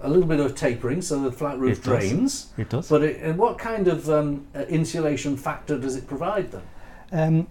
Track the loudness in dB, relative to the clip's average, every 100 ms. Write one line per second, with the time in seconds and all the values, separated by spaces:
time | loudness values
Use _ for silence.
0 | 2 4 6 4 2 0 0 0 -2 -2
1 | -2 0 0 -2 -4 0 0 2 2 2
2 | 2 2 0 -2 -8 -8 -4 -4 2 4
3 | 4 0 -2 2 2 0 -4 0 2 2
4 | 2 2 2 -2 -6 -8 -2 0 0 0
5 | 0 0 -2 -2 -4 -6 -4 -2 -2 -4
6 | -6 -4 -2 -2 -4 -8 -14 -16 -18 -18
7 | -4 0 4 4 2